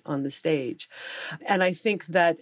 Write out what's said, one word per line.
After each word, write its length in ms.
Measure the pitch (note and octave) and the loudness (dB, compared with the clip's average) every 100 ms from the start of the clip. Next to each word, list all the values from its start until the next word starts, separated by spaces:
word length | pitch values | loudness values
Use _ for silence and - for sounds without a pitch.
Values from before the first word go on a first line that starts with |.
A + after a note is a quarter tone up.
on 200 | - C#3+ | -6 -4
the 80 | C#3 | -4
stage. 580 | - D#3+ D3+ B2 - - - - - - D#3 - | -4 0 0 -2 -8 -14 -16 -14 -12 -10 -8 0
And 160 | G3 | 2
I 120 | F#3 | 2
think 340 | E3+ - G3+ - | 2 0 0 0
that, 320 | F3 E3+ E3 | 4 4 2